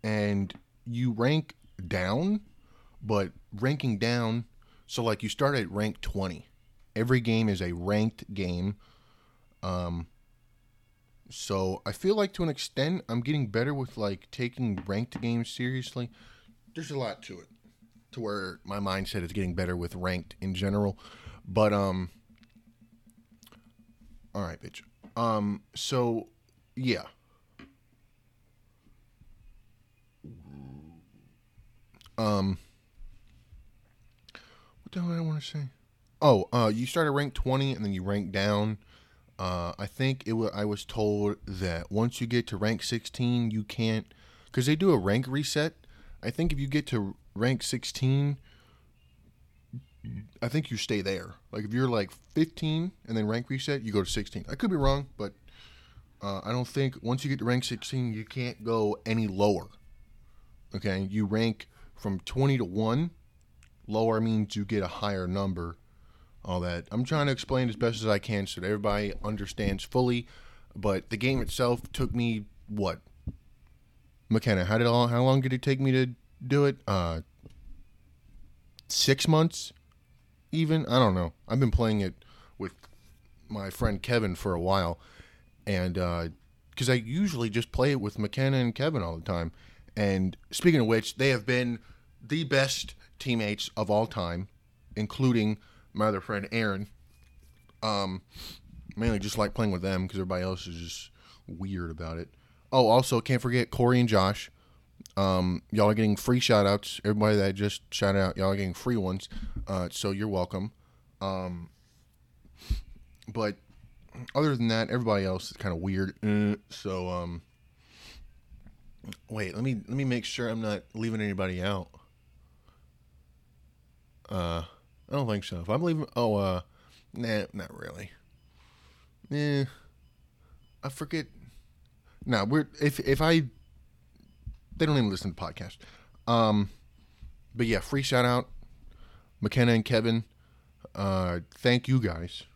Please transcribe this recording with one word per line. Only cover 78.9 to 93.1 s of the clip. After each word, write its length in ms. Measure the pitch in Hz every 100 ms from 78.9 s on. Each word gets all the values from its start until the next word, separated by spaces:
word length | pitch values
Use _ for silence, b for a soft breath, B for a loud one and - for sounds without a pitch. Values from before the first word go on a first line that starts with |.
| - - 135 -
months, 460 | 156 165 - - - _ _ _ - _ _ _
even? 320 | 156 156 160
I 140 | 143 123
don't 160 | 117
know. 180 | 92 85 - -
I've 120 | 117
been 100 | 127
playing 320 | - 113 107
it 240 | 95 - b b b b
with 160 | 95 - - - - - _ - -
my 220 | 104 98
friend 320 | - 113 98
Kevin 320 | - 120 107
for 180 | 87 101
a 80 | 87
while, 400 | 92 98 87 85 B B B B B _ -
and, 300 | 95 90 90
uh, 320 | 90 87 85 - _ _ _ -
'cause 140 | 127
I 40 |
usually 540 | 127 110 147 202 143 117
just 240 | 107 117
play 200 | - 131
it 100 | 135
with 160 | 104 107
McKenna 400 | 104 - 135 135
and 160 | 120
Kevin 280 | - 143 147
all 140 | 85 82
the 80 |
time. 260 | 85 87 82 - b b b -
And 400 | 104 95 95 - -
speaking 300 | - 175 160
of 60 | 110
which, 280 | 113 113 -
they 140 | 135
have 160 | 123 104
been 320 | 123 123 117 b b b -
the 240 | 120 151
best 500 | 151 139 135 - - - b